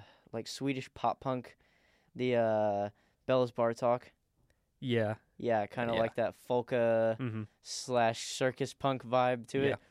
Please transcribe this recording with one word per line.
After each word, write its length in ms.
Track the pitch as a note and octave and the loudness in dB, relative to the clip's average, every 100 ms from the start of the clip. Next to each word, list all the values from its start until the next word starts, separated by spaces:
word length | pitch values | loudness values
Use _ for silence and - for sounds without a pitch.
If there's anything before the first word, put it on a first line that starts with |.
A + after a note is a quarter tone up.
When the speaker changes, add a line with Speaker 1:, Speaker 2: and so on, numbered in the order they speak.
| - - - | -20 -20 -12
Speaker 1:
like, 160 | A#2 G#2+ | -10 -8
Swedish 460 | - C#3 C3 - | -4 -4 -4 -8
pop 260 | - A#2 - | -4 -2 -2
punk, 360 | C3+ B2+ - - _ _ _ _ _ - | -4 -4 -6 -18 _ _ _ _ _ -4
the, 200 | B2+ A#2+ | 0 4
uh, 540 | A2+ G#2+ G#2+ G2+ G2+ - _ _ - | 4 4 2 2 -2 -6 _ _ 0
Bella's 260 | C3 B2 | 2 2
Bartok? 500 | - A#2 A#2 B2 B2 - _ _ _ _ _ _ - | 0 -2 2 2 0 -2 _ _ _ _ _ _ -10
Speaker 2:
Yeah. 360 | C3 A#2 G#2+ G#2+ _ - | 0 2 0 -2 _ -6
Speaker 1:
Yeah, 280 | A#2 A2 G2+ | 0 0 0
kinda 280 | - A#2 | -4 0
Speaker 2:
Yeah. 60 | A2+ | 0
Speaker 1:
like 160 | A2+ - | 0 0
that 200 | G#2+ - - | -2 -4 -2
folka 720 | B2 A#2 B2 A#2 A2+ A2+ A2+ | -2 0 0 2 4 2 0
Speaker 2:
Mm-hmm. 240 | B2+ A2 G#2+ _ | -4 -6 -8 _
Speaker 1:
slash 640 | - - - B2 A2+ A#2 - | -14 -10 -2 2 2 0 -6
circus 400 | - C3 - C3+ - | -2 -2 -2 -6 -2
punk 280 | C#3 C3 | -2 -2
vibe 440 | A#2 B2+ B2 B2 A2+ | 0 2 2 0 -4
to 160 | C3 | -2
it. 60 | C#3 | 0
Speaker 2:
Yeah. 60 | B2 _ | -2 _